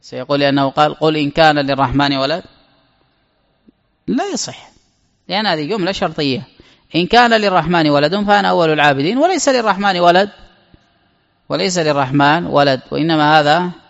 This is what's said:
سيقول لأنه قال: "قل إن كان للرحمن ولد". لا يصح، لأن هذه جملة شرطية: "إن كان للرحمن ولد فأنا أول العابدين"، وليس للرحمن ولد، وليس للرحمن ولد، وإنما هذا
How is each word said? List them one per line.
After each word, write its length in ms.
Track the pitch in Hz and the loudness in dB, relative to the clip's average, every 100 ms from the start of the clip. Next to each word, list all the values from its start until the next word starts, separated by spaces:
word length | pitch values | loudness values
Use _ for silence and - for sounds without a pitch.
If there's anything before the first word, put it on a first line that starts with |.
سيقول 380 | - 127 127 143 | -16 -14 -4 -2
لأنه 300 | 143 139 139 | 0 0 -2
قال: 260 | 135 151 147 | 0 0 0
"قل 220 | 156 156 | -2 -2
إن 120 | 143 | -4
كان 240 | 139 160 147 | 2 2 2
للرحمن 580 | 139 135 139 131 143 139 | -2 -2 -2 0 0 -2
ولد". 260 | 135 165 - _ _ _ _ _ _ _ _ _ _ _ _ _ _ _ - | -4 -6 -10 _ _ _ _ _ _ _ _ _ _ _ _ _ _ _ -6
لا 180 | 233 392 | -6 -4
يصح، 380 | 302 - 120 - _ _ _ _ _ _ | -8 -10 -14 -20 _ _ _ _ _ _
لأن 180 | 185 214 | -6 -4
هذه 200 | 165 147 | -4 -4
جملة 240 | 214 175 | -4 -4
شرطية: 560 | 196 185 160 147 120 - _ - _ _ 160 | -4 -6 -4 -4 -4 -8 _ -20 _ _ -4
"إن 120 | 175 | 2
كان 260 | 233 240 | 4 4
للرحمن 560 | 226 208 180 156 175 151 | 2 2 0 0 0 2
ولد 260 | 143 151 196 | 2 2 -2
فأنا 340 | 202 208 190 | 0 0 2
أول 200 | 180 160 | 0 0
العابدين"، 480 | 151 147 139 147 247 | 2 2 2 -2 0
وليس 320 | 330 359 277 | 0 0 0
للرحمن 500 | 254 220 185 202 180 | 0 0 0 -2 2
ولد، 300 | 175 175 208 - - _ _ _ _ _ _ _ _ _ _ | 4 4 2 -6 -20 _ _ _ _ _ _ _ _ _ _
وليس 280 | 139 190 180 | -6 -4 -2
للرحمن 680 | 156 143 131 143 143 160 175 | -2 0 0 2 2 2 0
ولد، 360 | 139 143 131 - | 0 2 0 -4
وإنما 480 | 143 156 160 151 156 | -4 -2 0 2 2
هذا 320 | 147 156 180 175 _ | 4 0 -2 -8 _